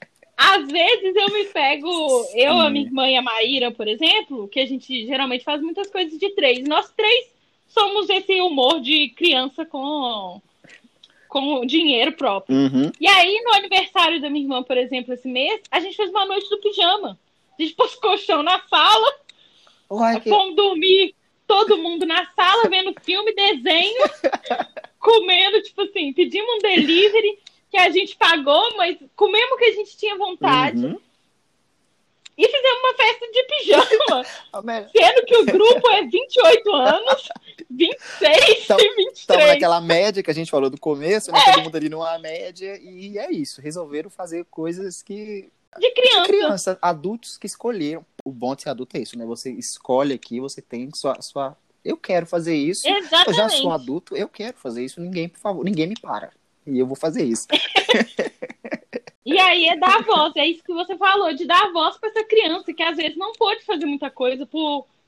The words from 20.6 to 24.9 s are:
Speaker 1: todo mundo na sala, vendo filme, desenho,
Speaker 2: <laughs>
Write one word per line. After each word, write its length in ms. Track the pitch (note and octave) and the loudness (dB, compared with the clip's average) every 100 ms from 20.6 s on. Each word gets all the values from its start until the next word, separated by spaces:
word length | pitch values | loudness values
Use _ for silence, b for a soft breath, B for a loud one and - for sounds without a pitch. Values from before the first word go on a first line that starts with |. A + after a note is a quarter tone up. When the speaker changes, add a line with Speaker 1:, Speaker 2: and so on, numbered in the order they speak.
| G4+ E4 F#4 F#4+ G4 - _ _ - | 0 2 4 4 4 -4 _ _ 0
Speaker 1:
todo 300 | G4+ G#4 F#4+ | 2 4 2
mundo 280 | E4+ E4+ E4 | 0 -4 -2
na 180 | E4 F4 - | -2 -2 2
sala, 320 | F4+ G#4+ G#4+ | 4 4 4
vendo 260 | F#4 F#4+ - | 2 -2 -6
filme, 320 | - F#4+ G#4+ | -4 -2 -2
desenho, 680 | G4 G4+ D4+ C4 E4 F#4+ A#4+ D5 - C#4 - - | 0 0 0 0 2 0 0 0 2 2 2 0
Speaker 2:
<laughs> 440 | F5+ - - - | -6 -6 -12 -20